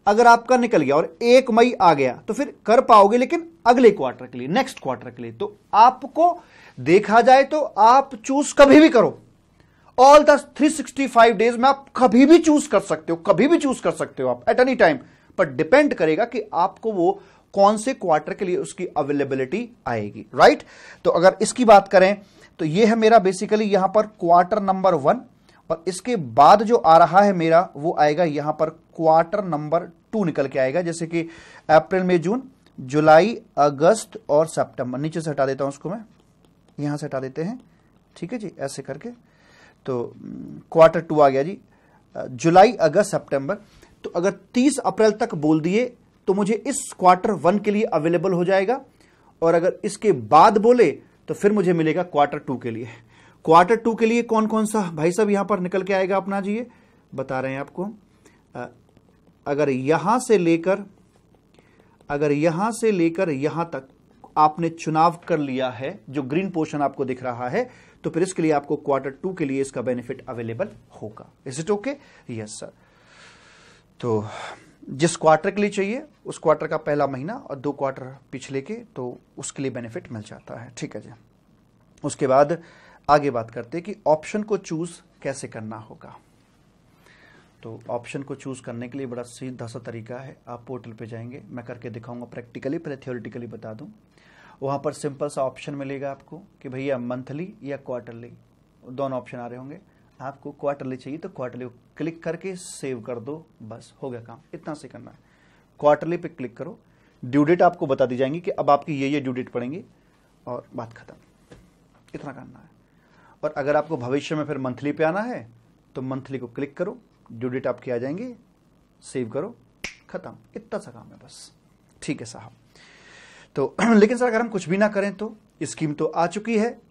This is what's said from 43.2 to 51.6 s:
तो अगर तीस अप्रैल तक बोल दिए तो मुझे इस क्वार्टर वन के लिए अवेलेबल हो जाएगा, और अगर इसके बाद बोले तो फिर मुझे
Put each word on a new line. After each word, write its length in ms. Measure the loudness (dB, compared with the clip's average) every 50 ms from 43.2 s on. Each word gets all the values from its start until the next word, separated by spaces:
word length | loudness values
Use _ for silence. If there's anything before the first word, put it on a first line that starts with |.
| -6 -6 -6 -6 -4 -6 -8 -10 -12 _ _ _ -20 _ _ _ -16
तो 60 | -8
अगर 200 | -6 -4 -4 -4 -4 -6 -12 _ -2
तीस 240 | 0 0 0 0 -2
अप्रैल 340 | -4 -4 0 2 2 2 2
तक 220 | 0 -4 -6 -4
बोल 260 | -2 0 2 2 2
दिए 240 | 0 0 -2 -2 -2 -4 -8 _ _ _ _ _ _ -2
तो 60 | -2
मुझे 200 | -2 0 -2 -2 -4 -4
इस 160 | -6 -6 -6 -10 -12 -8 2
क्वार्टर 320 | 4 4 4 4 2 -2
वन 280 | -4 0 0 0 0 0
के 120 | -2 -2
लिए 120 | -2 -2 -2
अवेलेबल 500 | -2 -2 -2 0 0 0 0 0 -2 -2
हो 120 | -2 0
जाएगा, 360 | 0 0 0 0 -2 -4 -6 -8 -14 _ _ _ _ _ _ _ _ _ _ 0
और 120 | 0 2
अगर 200 | 2 0 -2 -4 -4 -8
इसके 280 | -10 -8 -2 0 0 0
बाद 460 | 0 0 4 6 8 8 8 6 4
बोले 320 | 4 4 4 6 4 2 2 -2 -10 _ _ _ _ -12
तो 60 | -8
फिर 180 | -2 0 0 0
मुझे 200 | 2